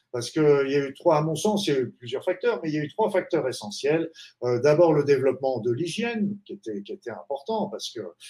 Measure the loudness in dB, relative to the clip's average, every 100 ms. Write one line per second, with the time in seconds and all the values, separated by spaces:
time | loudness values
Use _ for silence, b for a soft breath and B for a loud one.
0 | b -8 -4 2 6 6 4 0 0 0
1 | 2 4 2 -2 0 0 0 -2 -2 -8
2 | -10 -6 -4 -2 0 -2 -2 -4 -4 -2
3 | 0 0 0 -2 -2 -4 -10 -4 0 0
4 | 0 B B B -2 2 4 6 6 4
5 | 4 4 2 0 -2 -2 -2 -2 -2 -4
6 | -4 -2 -4 -4 -12 -14 -10 -10 -10 -12
7 | -10 -12 -8 -10 -4 -4 -4 -8 -12 -10
8 | -12 -14 B